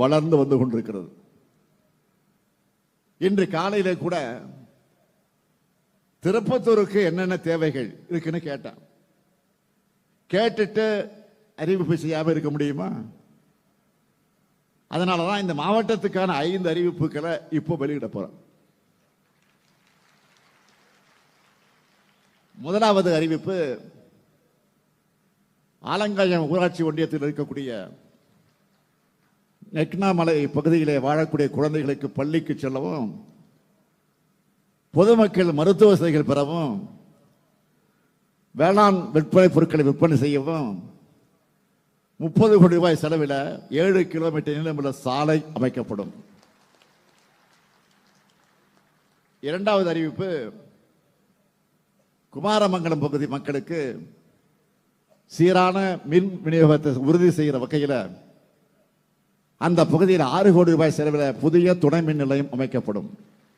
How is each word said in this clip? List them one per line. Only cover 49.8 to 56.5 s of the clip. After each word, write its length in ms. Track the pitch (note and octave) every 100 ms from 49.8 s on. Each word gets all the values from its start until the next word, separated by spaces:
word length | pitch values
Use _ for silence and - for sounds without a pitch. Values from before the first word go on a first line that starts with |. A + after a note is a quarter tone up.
| F3
அறிவிப்பு, 360 | E3 D#3+ - F#3+ D#3 A2 - - _ _ _ _ _ _ _ _ _ _ _ _ _ _ _ _
குமாரமங்கலம் 720 | C3+ F#3+ G#3+ G3+ F#3 E3 D#3 C#3+
பகுதி 220 | C#3 C#3
மக்களுக்கு 480 | C#3 - C#3 A#2+ E3 C3+ A2 B2+ _ _ _ _ _ _ _ _ _ _ _ _ -
சீரான 420 | E3+ F#3 F3+ F#3+ F#3+ F3 C#3+
மின் 200 | E3+ G3 F3+
விநியோகத்தை 480 | D#3